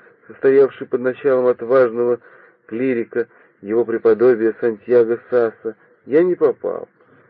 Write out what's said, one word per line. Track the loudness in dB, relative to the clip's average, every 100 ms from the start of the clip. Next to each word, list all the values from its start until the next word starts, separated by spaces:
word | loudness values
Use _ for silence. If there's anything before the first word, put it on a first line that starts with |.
| _ _ -20
состоявший | -2 2 4 2 -2 -8
под | -4
началом | -4 -4 -2 0 0
отважного | -2 0 2 2 0 -2 -2 _ -20 _ _ -14
клирика, | -6 -4 -4 -4 -6 -8 _ _ _
его | -4 -4
преподобия | -2 0 0 4 2 2 0 -2
Сантьяго | -6 -6 0 2 2 -2 -2
Саса, | -2 -2 -4 -12 -12 _ _ -2
я | 0
не | 0 0
попал. | -2 -2 -8 -8 -12 _ _ _